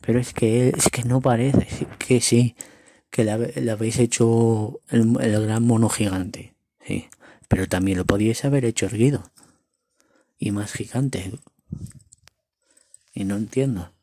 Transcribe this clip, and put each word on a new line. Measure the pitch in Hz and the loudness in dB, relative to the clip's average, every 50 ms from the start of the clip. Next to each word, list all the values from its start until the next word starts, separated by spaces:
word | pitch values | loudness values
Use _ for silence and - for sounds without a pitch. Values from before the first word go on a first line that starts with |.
Pero | - - 117 123 | -2 0 0 0
es | 123 - | 0 -2
que, | - - - 110 110 123 123 131 | -4 -2 0 2 2 4 4 2
es | - - - - | 2 2 0 0
que | - - 117 | 0 -2 -2
no | 120 123 131 | 0 0 2
parece, | 127 135 120 113 123 139 135 123 - - | 4 2 2 4 2 2 2 2 0 0
sí, | - - - - - - | -6 -8 -8 -10 -10 -14
que | - - 127 120 | 0 2 2 2
sí, | - - 120 117 123 117 - _ - - - _ _ _ _ _ _ _ | 4 4 4 4 4 2 0 _ -20 -20 -20 _ _ _ _ _ _ _
que | - - 113 | -2 0 0
le | 107 | 0
habe-, | 104 110 120 117 - 131 | 0 -2 -4 -6 -4 -4
le | 127 117 | -4 -4
habéis | 110 104 113 113 113 - | -2 -2 -2 -4 2 2
hecho | 120 120 - - 120 113 113 117 117 113 113 107 107 107 - - _ - | 2 2 4 2 4 4 4 4 4 4 2 0 -2 -4 -8 -14 _ 0
el, | - 117 113 113 113 - | 2 2 4 4 2 2
el | - 113 104 107 | 0 0 0 0
gran | 107 107 110 113 117 | 0 0 0 0 2
mono | 120 117 110 113 107 | 2 4 4 2 2
gigante, | - - 107 101 95 95 90 - - - 110 - _ _ _ _ _ _ _ | 0 0 -2 -2 -2 -4 -6 -6 -10 -14 -18 -20 _ _ _ _ _ _ _
sí. | - - - - _ - _ _ - - _ _ _ | -8 -8 -8 -8 _ -20 _ _ -20 -20 _ _ _
Pero | - 95 95 | -2 -2 0
también | 90 - 92 95 98 95 90 | -2 -2 0 0 0 0 -2
lo | 90 | 0
podíais | - 101 101 107 110 113 - - | 0 0 2 2 0 0 0 -2
haber | 143 139 143 127 | 0 0 2 0
hecho | 117 113 - - | 0 -2 -2 -4
erguido. | 98 110 104 117 135 143 110 90 - _ _ _ _ _ _ _ _ _ _ _ _ _ _ _ _ _ _ _ _ _ _ | -4 0 2 2 2 2 0 -8 -12 _ _ _ _ _ _ _ _ _ _ _ _ _ _ _ _ _ _ _ _ _ _
Y | - 107 | -6 -4
más | 101 101 101 101 | -4 -4 -6 -8
gigante. | - - 107 - - 127 139 139 - 95 92 95 101 - _ _ _ _ _ _ - - - - - - _ _ - _ _ - _ _ _ _ _ _ _ _ _ _ _ _ _ _ _ _ | -8 -10 -10 -6 -4 -2 -2 -2 -4 -6 -8 -8 -12 -14 _ _ _ _ _ _ -14 -12 -12 -16 -18 -20 _ _ -20 _ _ -20 _ _ _ _ _ _ _ _ _ _ _ _ _ _ _ _
Y | _ - 101 | _ -8 -6
no | 98 101 | -4 -4
entiendo. | 101 110 104 - 127 135 139 120 92 87 - _ _ | -4 -6 -4 -2 -2 -2 -2 -2 -6 -8 -12 _ _